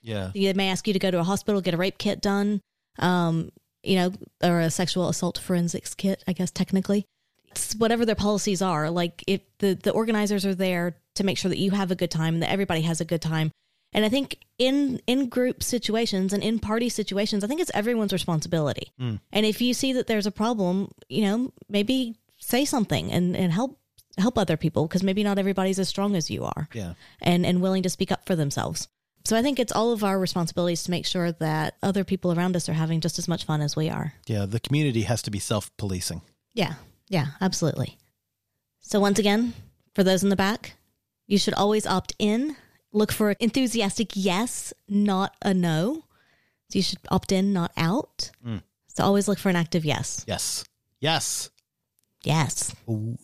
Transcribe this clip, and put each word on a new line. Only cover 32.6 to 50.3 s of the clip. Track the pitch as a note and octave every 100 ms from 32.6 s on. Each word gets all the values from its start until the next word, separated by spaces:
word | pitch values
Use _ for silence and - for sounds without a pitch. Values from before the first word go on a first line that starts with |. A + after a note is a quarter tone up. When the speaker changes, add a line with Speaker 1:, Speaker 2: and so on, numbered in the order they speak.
| E3+
Speaker 2:
are |
having | D#3+ D#3+ E3
just | E3 -
as | E3+
much | E3 -
fun | D3+
as | D3 D3+
we | D#3
are. | - D3+ - -
Speaker 1:
Yeah, | G#2+ G2
the | A2+
community | - D3 D3+ A2+
has | F#2+ A#2
to | -
be | G2+
self-policing. | - G#2+ - - G#2 F#2 - F2 - _ _
Speaker 2:
Yeah, | - D#3+ D#3 - _ -
yeah, | F#3 C#3+ -
absolutely. | F#3+ F#3 D#3+ - - - _ _ _ _ _ _ _ _
So | - G#3
once | G3+ G3+
again, | G3+ G#3 A#3+ - - _ _ -
for |
those | F#3+ F#3
in | F#3+
the | G3
back, | G3 A3+ - - _ _ _ _ -
you | G3
should | -
always | - G3+ G#3+ -
opt | F#3 - -
in. | G#3 A3 D4 C#4+ - _ _
Look | G#3 G#3+
for | - G#3+
an | G3
enthusiastic | A3+ C4+ B3+ A3+ G3 - G#3+
yes, | G3+ F#3+ F3+ B3 - - - -
not | G3+ G#3 F#3+ G3 -
a | -
no. | F#3 F3 D#3 F#3+ D#4+ - _ _ _ _ _ -
So | G3
you |
should | F3+ - -
opt | F#3+ -
in, | F#3+ G3
not | F#3+ E3+ -
out. | E3 A3+ - - - -
Speaker 1:
Mm. | A#2 G#2+ - _ _
Speaker 2:
So | -
always | - G3+ G3+
look | G3+
for | G3
an | F3
active | E3 F3
yes. | D#3 B2+ - -
Speaker 1:
Yes. | -